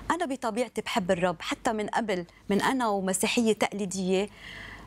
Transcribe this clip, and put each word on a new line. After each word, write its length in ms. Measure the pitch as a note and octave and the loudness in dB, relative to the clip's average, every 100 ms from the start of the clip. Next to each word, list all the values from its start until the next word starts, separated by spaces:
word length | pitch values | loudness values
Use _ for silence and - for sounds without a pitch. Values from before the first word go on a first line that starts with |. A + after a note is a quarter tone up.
| - | -2
أنا 140 | E4 E4 | 0 -2
بطبيعتي 560 | C4 A#3+ G#3+ A#3 - | -2 -2 -2 -2 -4
بحب 300 | - - F3+ | -2 0 2
الرب، 240 | F#3 F#3 E3+ | 2 2 0
حتى 340 | - C#4+ - | -4 -2 0
من 140 | A3 G#3 | 0 -2
قبل، 380 | - A3+ F#3 E3+ - - | -2 0 -2 -4 -8 0
من 120 | G3+ | 2
أنا 260 | - C4 A#3 | 4 2 2
ومسيحية 680 | G3+ F#3 F#3+ G#3+ - A3+ | 2 0 0 0 2 4
تقليدية، 760 | G#3 - G3+ G#3 F#3+ F#3 F#3 G3+ - - - - - | 4 0 -2 -4 -2 0 2 0 -6 -18 -16 -14 -16